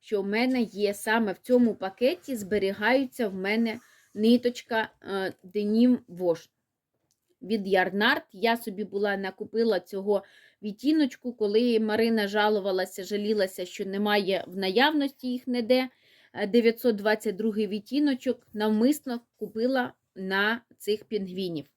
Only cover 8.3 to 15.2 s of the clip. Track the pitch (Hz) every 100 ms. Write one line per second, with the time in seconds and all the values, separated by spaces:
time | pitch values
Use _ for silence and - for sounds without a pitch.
8.3 | 190 226 233 226 190 196 202 208 196 196
9.3 | - 208 226 233 190 185 196 196 202 -
10.3 | - _ _ 208 202 269 311 277 - 247
11.3 | 240 208 214 247 220 220 214 226 226 202
12.3 | 214 208 214 190 190 185 - 185 208 208
13.3 | 214 190 - 180 - 196 196 208 208 185
14.3 | 185 - 180 190 190 285 311 277 -